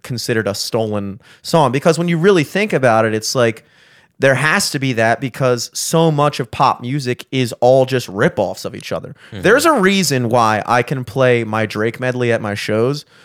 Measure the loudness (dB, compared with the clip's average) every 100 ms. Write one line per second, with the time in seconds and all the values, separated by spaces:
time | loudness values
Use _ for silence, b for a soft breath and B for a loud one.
0 | -12 -8 -4 -2 -2 -4 -4 -4 -2 -4
1 | -8 -12 b b -2 2 2 2 0 0
2 | 0 2 4 4 2 -2 -2 0 2 2
3 | 2 -2 -4 0 0 -2 b b b b
4 | b 0 2 2 0 0 -2 -4 -2 0
5 | 2 0 -4 -2 0 0 -4 -8 -2 2
6 | 2 2 0 -2 -6 0 0 0 -4 -4
7 | -4 -6 -4 -2 -2 0 4 4 4 0
8 | -4 -2 0 0 -2 -4 -12 -12 -8 -8
9 | -8 -16 B -2 2 4 4 4 4 2
10 | 2 0 2 2 4 2 2 0 0 -4
11 | -4 0 4 4 0 -2 -2 -2 -4 -2
12 | -4 -2 0 0 -2 -6 -2 0 0 -2
13 | b b